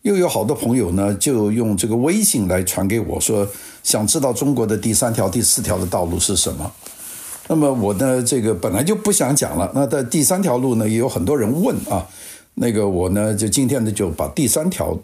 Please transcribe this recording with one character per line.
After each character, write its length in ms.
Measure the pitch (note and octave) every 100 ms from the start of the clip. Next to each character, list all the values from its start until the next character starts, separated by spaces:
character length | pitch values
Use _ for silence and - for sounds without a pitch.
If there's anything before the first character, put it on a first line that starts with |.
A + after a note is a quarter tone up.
又 140 | - G3+
有 120 | F3
好 160 | A2+
多 100 | G#2+
朋 220 | C3+ A#2 B2+
友 140 | F#2+
呢， 240 | F2+ G2+
就 360 | G2+ - B2 G#2
用 260 | A2 A2+ G2
这 100 | A2+
个 80 | A2
微 260 | C3+ G3+
信 260 | G#3 B2 F#2+
来 140 | F#2
传 240 | F2+ - F#2+
给 100 | A2+
我， 200 | E2+ -
说 280 | - A2 G2+ - - -
想 240 | - A#2 G#2+
知 120 | E3
道 120 | C3+
中 220 | A#2 C#3
国 120 | C3 A2
的 100 | G#2+
第 160 | A2
三 200 | G#2 B2
条、 140 | A2+ F#2+
第 120 | A#2+
四 220 | G#2+ -
条 160 | G#2 F#2
的 80 | F#2
道 180 | G2+
路 140 | F2 F2+
是 180 | F2+ F#2+
什 180 | -
么。 160 | C#2 D2+ - - - - - - - -
那 60 |
么 180 | E3 D3
我 220 | C3 G2+
呢， 280 | G2 C3+ B2+
这 200 | A#2 C3+
个 100 | A2
本 180 | G2 A2+
来 100 | G2
就 120 | D#3
不 180 | G#3+ -
想 220 | G3 B2+
讲 220 | C#3 - E2
了。 140 | G2
那 120 | C3 C#3
在 160 | D3
第 200 | A#2+ D#3+
三 200 | C3+ F#3
条 160 | F#3 B2
路 160 | C3
呢， 140 | A2+ G#2+
也 80 | A2
有 120 | B2+
很 160 | -
多 140 | F2 C#3+
人 240 | G#2+ C#3+
问 120 | A#3+ - -
啊， 180 | F#2 F2 - - - _
那 180 | - A#2+
个 140 | A2 G2+
我 220 | F2+ F2+
呢， 240 | G2+ G#2+
就 140 | G#2 A2
今 180 | F#2 B2+
天 140 | C3+
呢， 80 | A2+
就 180 | G2+ G2
把 160 | D#2+ C#2
第 200 | - -
三 200 | - E3
条 300 | F#3 - E2